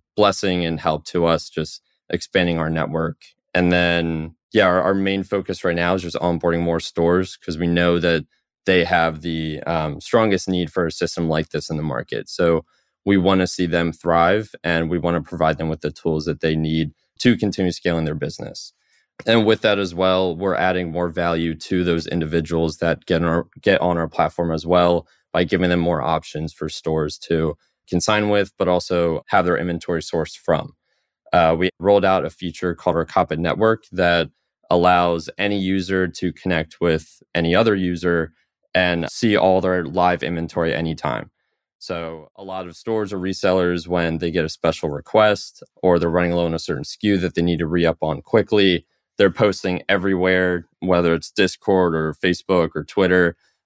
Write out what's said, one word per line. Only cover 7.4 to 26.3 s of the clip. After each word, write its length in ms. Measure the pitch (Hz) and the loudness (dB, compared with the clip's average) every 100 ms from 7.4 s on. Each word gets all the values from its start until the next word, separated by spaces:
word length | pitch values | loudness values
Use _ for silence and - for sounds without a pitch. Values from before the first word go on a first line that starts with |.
| - 80 | -10 -4
we 80 | 85 | -2
know 320 | 87 87 87 | 2 2 2
that 260 | 85 82 80 _ _ _ | 2 -2 -4 _ _ _
they 200 | - 92 | 0 2
have 380 | 82 90 82 78 | 4 2 2 -2
the, 380 | 85 80 78 73 | -6 -6 -6 -8
um, 360 | - 85 78 71 | -4 -4 -4 -6
strongest 480 | - 117 110 95 - | -2 2 2 0 -2
need 220 | 92 85 | -2 -2
for 160 | - 85 | -2 -4
a 60 | |
system 360 | - 85 - 82 | -2 -6 -4 -2
like 220 | 78 78 | -2 -2
this 180 | 76 - | -6 -6
in 80 | 78 | -6
the 60 | |
market. 460 | 78 62 - 58 - | -4 -6 -6 -10 -10
So 360 | - 87 82 - _ _ _ | -2 0 0 -2 _ _ _
we 120 | - 98 | 0 2
wanna 300 | 92 95 90 | 4 2 2
see 200 | - 90 | 0 0
them 260 | 85 85 | 0 0
thrive, 600 | 80 87 82 85 104 107 - | -4 0 2 4 2 -2 -8
and 260 | 85 85 82 | -2 0 0
we 80 | 87 | -2
wanna 240 | 85 85 | -2 -2
provide 360 | 76 80 80 76 | -4 -2 0 0
them 100 | 80 | -4
with 120 | 78 | -4
the 120 | - | -6
tools 320 | 78 85 78 | -6 -4 -4
that 160 | 78 80 | -4 -4
they 160 | 82 80 | -2 0
need 360 | 78 80 76 - _ - | 0 -2 -2 -6 _ -2
to 160 | 123 113 | 0 2
continue 340 | 104 - 90 | 0 -2 -2
scaling 340 | 85 92 82 | -2 -2 -2
their 120 | 80 78 | -2 -4
business. 560 | 73 - - - - _ _ _ _ _ - | -8 -8 -12 -14 -18 _ _ _ _ _ 2
And 200 | 113 107 | 2 4
with 140 | 110 | 2
that 180 | 113 101 | 2 0
as 160 | 98 | -2
well, 420 | 85 92 92 92 82 | 0 2 2 0 -2
we're 200 | 98 87 | -2 0
adding 340 | 92 90 85 | 0 0 -2
more 180 | 82 87 | -4 -4
value 460 | 82 85 85 82 | -2 -2 0 -2
to 300 | 78 - 92 | -6 -4 -2
those 220 | 87 82 76 | 0 -2 -2
individuals 720 | 87 80 82 80 85 80 78 | -4 -2 -2 -2 -2 -2 -2
that 280 | 85 82 - | -2 -2 -2
get 160 | 85 | 0
on 60 | 85 | 0
our, 180 | 82 - - | -2 -4 -4
get 200 | - 95 | 2 2
on 180 | 90 85 | 2 0
our 100 | 82 | -2
platform 420 | - 78 - 85 | 0 -2 0 -4
as 160 | 80 80 | -2 0
well 400 | 90 87 87 - _ _ | 2 4 2 -2 _ _
by 120 | 85 | -2
giving 260 | 87 92 90 | 0 0 2
them 100 | 87 | 2
more 220 | 85 80 | 0 0
options 500 | 65 80 - | 0 -2 -4